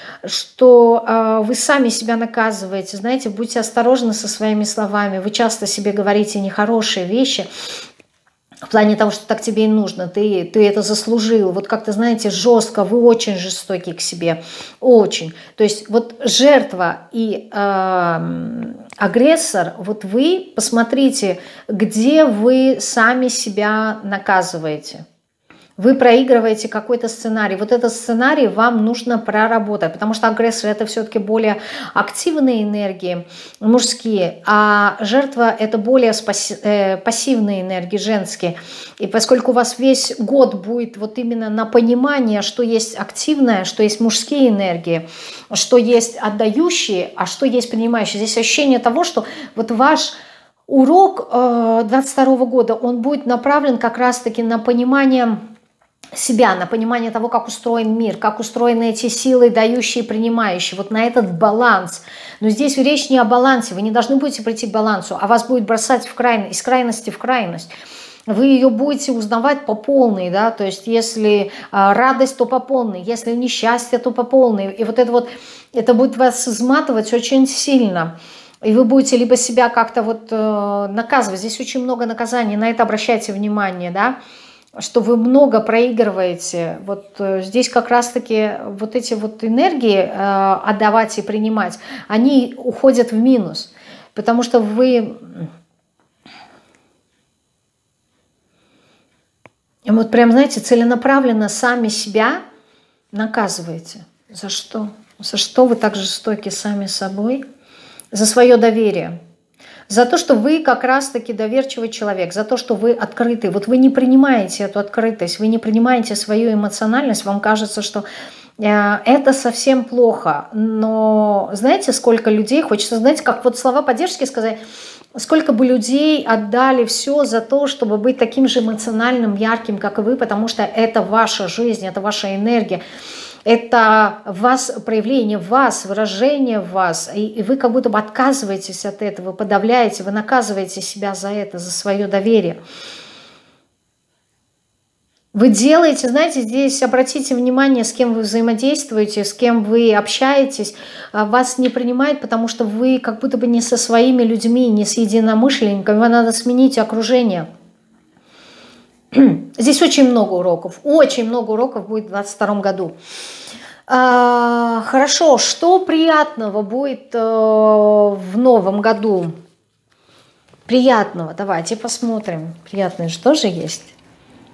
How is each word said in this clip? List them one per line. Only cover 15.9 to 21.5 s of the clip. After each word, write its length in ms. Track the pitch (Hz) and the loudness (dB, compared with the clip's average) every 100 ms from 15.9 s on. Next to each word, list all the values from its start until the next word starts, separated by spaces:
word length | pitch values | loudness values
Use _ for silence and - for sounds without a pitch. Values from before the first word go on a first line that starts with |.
| 220 233 - 233 | -4 -4 -4 -2
жертва 720 | - 269 269 - 180 175 - - | 2 6 6 4 -2 -4 -4 -8
и, 360 | 233 220 196 - | -6 -4 -6 -8
эм, 1200 | 208 202 190 185 185 175 165 170 170 165 - - - - - | -4 -2 0 0 0 0 -2 -4 -6 -8 -8 -10 -14 -18 -4
агрессор, 760 | 202 233 269 320 - 196 165 - | -2 2 2 2 0 -4 -4 -6
вот 260 | 190 214 196 | -10 -8 -4
вы 460 | 220 302 370 - - | 0 0 0 -4 -6
посмотрите, 840 | 208 233 226 262 269 269 196 175 - | -2 0 0 2 2 2 -2 -4 -10